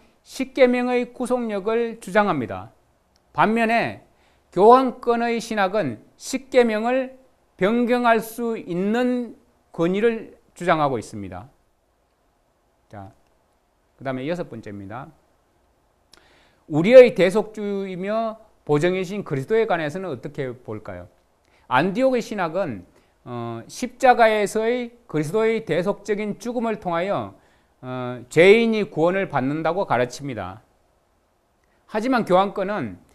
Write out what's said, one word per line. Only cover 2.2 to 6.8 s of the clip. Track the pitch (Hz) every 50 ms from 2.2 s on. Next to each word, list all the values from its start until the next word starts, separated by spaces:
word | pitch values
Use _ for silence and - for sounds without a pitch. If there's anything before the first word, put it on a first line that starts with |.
| 208 202 170 143 117 101 98 92 95 113 - _ _ _ _ _ _ _ _ _ _ _ _
반면에 | 147 160 202 220 233 233 220 233 226 180 120 98 - - _ _ _ _ _ _ _ _ _
교황권의 | - 180 196 220 247 262 269 247 247 - - 240 233 233 233 240 233 233
신학은 | 226 - 220 214 196 185 190 220 180 135 110 - - _ _ _
십계명을 | - - - 262 262 - - 254 240 226 214 214